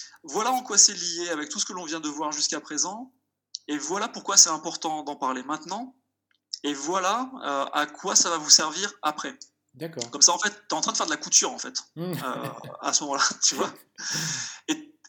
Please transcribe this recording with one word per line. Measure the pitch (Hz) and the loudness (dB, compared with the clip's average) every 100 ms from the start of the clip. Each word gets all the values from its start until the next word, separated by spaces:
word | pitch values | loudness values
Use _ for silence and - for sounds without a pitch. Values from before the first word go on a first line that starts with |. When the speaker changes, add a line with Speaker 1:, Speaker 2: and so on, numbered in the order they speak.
| - - | -14 -18
Speaker 1:
voilà | 156 180 233 | -4 0 2
en | 254 | 0
quoi | 247 202 | 2 6
c'est | - | 6
lié | 190 175 170 175 | 4 -6 -4 -2
avec | 156 147 | -2 -4
tout | 208 | -4
ce | - | -4
que | |
l'on | 185 165 | -4 -6
vient | 165 | -4
de | 151 | -4
voir | 147 151 | -2 -4
jusqu'à | 151 - 151 | 0 -2 -2
présent, | - 147 175 214 262 _ _ _ _ - - | -4 -2 -2 -2 -12 _ _ _ _ -14 -6
et | 147 | -6
voilà | 151 190 233 | -2 -2 -2
pourquoi | 202 - 196 | -6 2 6
c'est | 175 | 6
important | 160 165 - 165 156 | 4 -4 -6 -4 -4
d'en | 143 139 | -6 -2
parler | 131 127 | -2 -2
maintenant, | 131 151 160 202 262 _ _ _ _ _ - - | -4 -8 -6 -8 -8 _ _ _ _ _ -16 -8
et | 143 | -4
voilà, | 143 147 190 185 226 262 269 | -4 0 0 2 0 -2 -6
euh, | 139 139 139 | -2 -2 0
à | 147 151 | 0 -2
quoi | - 185 214 | -2 2 4
ça | 190 | 4
va | 165 | 2
vous | 151 | 6
servir | - 156 160 202 - | 6 6 -2 -6 -2
après. | 156 147 143 127 - _ _ | -4 -4 -8 -10 -20 _ _
Speaker 2:
D'accord. | 123 165 139 - | -12 -10 -8 -6
Speaker 1:
Comme | - | 6
ça, | 190 | 6
en | 175 | 6
fait, | 208 - - | 0 -2 -4
t'es | |
en | 156 | -2
train | 151 | 0
de | - | 0
faire | 180 | 0
de | |
la | 151 | -2
couture, | 180 - 170 | 4 4 4
en | 120 | -2
fait, | 127 131 - 156 | -8 -8 -10 -8
Speaker 2:
Mhm. | 180 147 | -6 -4
Speaker 1:
euh, | 131 123 123 120 - - | -4 -4 -6 -8 -12 -6
à | 139 | 0
ce | 143 | 0
moment-là, | 147 139 | 2 2
<laughs> | - - | 2 4
tu | - 143 | 0 2
vois. | 190 - - - | -4 -6 -20 -12
Speaker 2:
<laughs> | - 156 160 - - - - | -4 -2 -2 -4 -6 -10 -6
Speaker 1:
Et, | 156 - _ | -6 -6 _